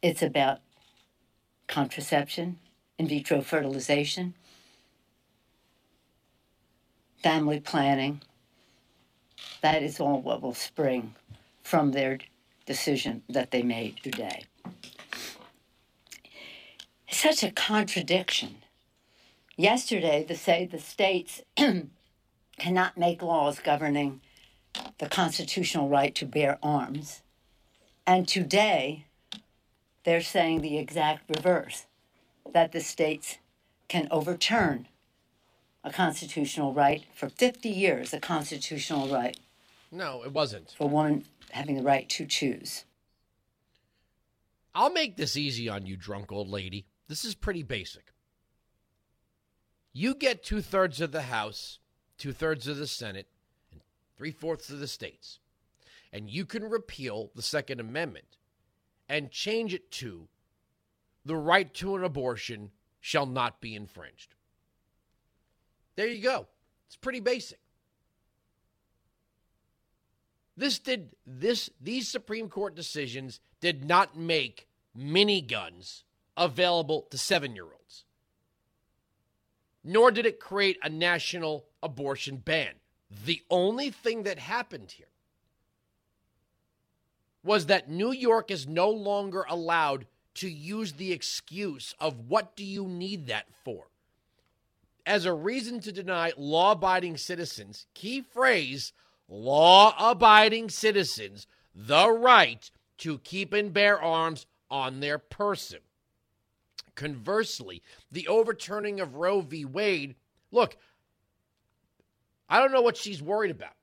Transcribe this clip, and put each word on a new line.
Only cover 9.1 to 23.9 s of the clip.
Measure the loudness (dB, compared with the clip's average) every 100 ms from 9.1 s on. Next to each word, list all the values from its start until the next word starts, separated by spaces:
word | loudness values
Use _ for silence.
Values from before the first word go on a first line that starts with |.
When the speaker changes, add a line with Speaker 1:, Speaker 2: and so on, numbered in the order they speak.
| _ _ -20 -18 -2
Speaker 1:
That | 2 2
is | 0 -2
all | 0 0
what | 0 -4
will | -4
spring | -6 -8 -2 0 0 -6 -16 _ -20 _ _
from | -2 2 2
their | 2 -2 -2 -8 _ _ _ -8
decision | -4 -2 -2 -2 -6 -4
that | -4 0
they | 0
made | 0 -2 -6 -8
today. | -10 -8 -8 -8 -14 _ -18 -18 -20 -20 -14 -12 -12 -16 -20 _ _ _ _ _ _ -20 -20 -20 -20 -20 -20 -20 -20 _ -8
It's | 2
such | 4 4
a | 0
contradiction. | -2 0 0 0 -4 0 0 0 -4 -4 -12 _ _ _ _ _ _ _ _ _ 2
Yesterday, | 2 4 0 0 2 2 0
they | -4
say | 2 2 2
the | -8
states | -14 0 2 2 -4 -16 -8 2 4 4 -4 _
<clears throat> | _ _ _ _ _ -8
cannot | 0 2 2 2
make | 0 2
laws | 0 2 2 0
governing | 0 0 2